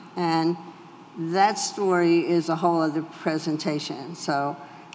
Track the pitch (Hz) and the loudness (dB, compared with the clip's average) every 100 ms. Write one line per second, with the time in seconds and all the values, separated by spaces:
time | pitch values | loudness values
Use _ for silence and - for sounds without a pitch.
0 | - - 175 165 165 175 - - - - | -14 -4 0 2 2 0 -6 -18 -20 -20
1 | - - 165 180 202 208 - - 196 180 | -18 -8 -2 4 4 2 -4 -2 2 4
2 | 170 170 143 170 160 160 175 170 160 151 | 6 4 4 0 2 0 2 2 2 0
3 | 156 - 175 156 160 151 160 147 - 120 | -6 -6 -4 -2 -2 -2 -2 -4 -4 -10
4 | 139 170 - 143 143 147 - - - | -10 -8 -2 -2 -2 -6 -12 -20 -20